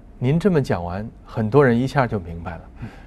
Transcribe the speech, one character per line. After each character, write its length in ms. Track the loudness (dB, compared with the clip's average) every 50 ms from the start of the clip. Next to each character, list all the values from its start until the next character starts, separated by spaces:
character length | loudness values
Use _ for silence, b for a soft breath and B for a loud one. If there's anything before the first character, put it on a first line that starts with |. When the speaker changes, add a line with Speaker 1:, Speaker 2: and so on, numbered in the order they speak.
| -18 -20 -12 -4
Speaker 1:
您 200 | 0 0 0 2
这 120 | 2 2
么 100 | 2 2
讲 220 | 2 0 -2 -2 -2
完， 260 | -6 -6 -6 -8 -10 -12 -16 -20
很 240 | -10 -4 -4 -2 2
多 160 | 4 4 6
人 140 | 6 4 2
一 80 | 0
下 200 | 0 0 0 -2
就 120 | 0 -2 -6
明 240 | -6 -6 -10 -10 -10
白 140 | -10 -12
了。 140 | -12 -14 -18 -16 B B
Speaker 2:
嗯。 60 | -14 B B B